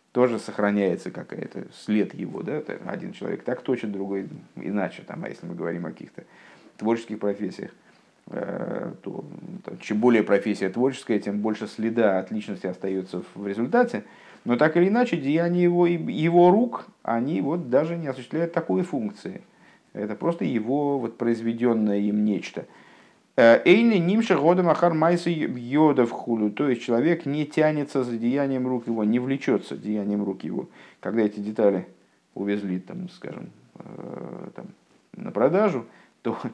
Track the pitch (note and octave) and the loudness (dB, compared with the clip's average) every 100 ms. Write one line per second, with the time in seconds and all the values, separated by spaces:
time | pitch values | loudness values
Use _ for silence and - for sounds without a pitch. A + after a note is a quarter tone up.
0 | _ - B2 A2+ G#2+ G2+ G#2 G2+ G2 F2 | _ 2 2 2 -6 -2 0 2 2 0
1 | - - F2 - - - - - - G#2+ | -6 -12 -12 -10 -10 -12 -14 -10 0 0
2 | G2 - F#2 - - D3+ - - - - | 0 -4 -8 -8 -6 -6 -6 -10 -8 -8
3 | - - - E2 - B2 - - G#2+ G2+ | -10 -10 -8 -6 -6 -6 -2 -2 -2 -6
4 | G2 G2 G2 - - - - G2+ F2+ - | -4 -6 -6 -12 -18 -12 -6 -4 -4 -6
5 | - F2+ G#2+ - F2 F2 E2+ F2 E2+ - | -14 -10 -10 -10 -12 -8 -6 -4 -6 -10
6 | - - - - - - - - G#2+ A#2 | -16 -18 -20 -20 -20 -20 -20 -6 -2 -2
7 | - G#2+ G2+ G2 G2 F2 - - _ _ | -2 -4 -4 -2 -6 -8 -14 -16 _ _
8 | _ _ - - - - - - - - | _ _ -14 -10 -8 -6 -6 -8 -8 -10
9 | - - - - - - - - - G#2+ | -12 -12 -12 -14 -14 -14 -14 -12 -4 2
10 | A#2+ A#2 G2+ G2+ A2 G2 G2 G#2 C3 B2+ | 6 6 6 2 2 -2 -2 0 0 -2
11 | - A2 G#2 G#2 G#2+ G#2+ G#2 - A2+ A2+ | -2 -2 -2 -2 -2 -4 -6 -4 -2 4
12 | A2 F#2+ F#2 G#2+ G#2 F#2+ F#2+ F2 G2 F#2+ | 4 4 -2 -6 -6 -6 -6 -6 -4 -4
13 | F#2 F2+ - - G2+ G2+ B2 A#3 A#3+ A2 | -4 -8 -10 -8 -6 -4 0 2 2 -2
14 | - - - - - A#2+ D#3 E3+ F#3 A3+ | -10 -18 -20 -10 -2 2 4 4 4 4
15 | A#3+ E3 C3+ D#3 E3+ F3 F3 F3 F3 E3+ | 2 0 0 2 2 2 4 4 2 2
16 | D#3 A2 D#3+ F3 F3 G3+ A#3+ - - _ | -2 -2 2 6 8 8 4 -2 -12 _
17 | - A#2 B2+ F3+ C#3+ F3 C#3 B2+ D#3 E3+ | -2 -2 0 -2 -2 -2 0 2 2 -2
18 | D3+ B2+ B2 D#3 E3+ E3+ D#3+ F#3 F3+ C#3 | -6 -6 -6 -4 -2 -2 0 0 0 -2
19 | G#2+ - G2 F#2 - _ - _ _ G#2 | -4 -6 -12 -12 -16 _ -20 _ _ -8
20 | G#2+ G#2 D#3+ E3+ F3+ A#2+ G#2+ C#3 C#3+ C#3 | -6 -4 -2 -2 -2 -2 0 0 0 -2
21 | A#2 - A#2 A#2 A2+ A#2 A#2+ A2+ G#2+ G2+ | -4 -2 -2 0 -2 0 2 2 2 2
22 | G#2 G#2 G#2+ G2 - - - - - - | 0 2 2 0 -4 -12 -14 -16 -20 -20
23 | - _ _ - A#2 - - G3+ A#3 G#3 | -20 _ _ 6 8 8 8 6 6 4
24 | E3+ G#3+ A3+ E3 D3 F3+ F3 D3+ F3 D#3+ | 4 2 2 2 4 4 4 4 4 4
25 | D#3+ F3 F3 E3 - B2 A#2+ C#3+ D#3 C3 | 4 2 0 -2 -2 -4 0 4 6 6
26 | A#2+ - - A2+ G#2+ G#2 D3 A#2 A#2+ A#2 | 2 0 -2 0 0 0 0 0 0 2
27 | D3+ E3+ C#3 C#3+ D3 D#3+ D#3 D#3 C#3+ C#3 | 2 0 -2 -4 -2 2 2 2 -2 -2
28 | B2 A#2 A#2 C#3 C#3 C3 B2+ B2+ A#2 A2+ | -2 -2 0 0 0 0 -2 -2 -2 0
29 | G#2+ A#2+ B2+ C3+ C#3 G#2+ - - G#2 G#2+ | 2 2 0 -2 0 0 0 -8 -4 -4
30 | G2+ G2+ G2+ F#2+ D2+ C2 - - - _ | -2 -2 -2 -4 -6 -6 -8 -12 -20 _
31 | - A2 G#2+ G#2 G2+ G#2+ G#2+ F#2+ F2+ - | -4 0 0 0 -6 2 2 2 -2 -14
32 | _ _ _ - G2+ G#2 G2+ F#2 - F2 | _ _ _ -8 -4 -2 -2 -6 -6 -10
33 | - - - - - - _ - - - | -12 -12 -14 -12 -14 -18 _ -20 -18 -14
34 | - - - - - - - - _ _ | -12 -12 -12 -12 -14 -14 -16 -18 _ _
35 | _ - - G2+ B2 F3+ G#3+ C#3 A2 - | _ -14 -6 2 4 4 2 0 -6 -16
36 | _ _ A#2 A2 A#2+ | _ _ -6 -4 -6